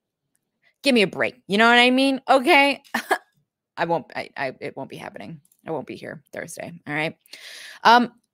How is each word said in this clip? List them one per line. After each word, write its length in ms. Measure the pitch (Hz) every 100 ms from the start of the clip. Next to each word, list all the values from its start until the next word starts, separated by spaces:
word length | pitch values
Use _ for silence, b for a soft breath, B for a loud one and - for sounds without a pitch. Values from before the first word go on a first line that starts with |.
| _ _ _ _ _ _ _ _
Give 100 | 277
me 80 | 247
a 60 | 190
break. 340 | 139 110 - -
You 100 | 202
know 100 | 233
what 100 | 240
I 100 | 247
mean? 300 | 254 269 269 -
Okay. 540 | 269 254 285 285 277 _
<laughs> 840 | - - - - _ _ _ _ -
I 80 | 170
won't, 260 | 165 - -
I, 140 | - -
I, 180 | 135 -
it 160 | 143 -
won't 120 | 113
be 80 | -
happening. 440 | - - 101 156 _ _ -
I 60 |
won't 160 | 156 -
be 80 | 98
here 260 | - 160 _
Thursday. 420 | - 170 - - 175 -
All 60 |
right. 240 | 147 160 - _ B B B B B
Um, 300 | 202 240 233 - _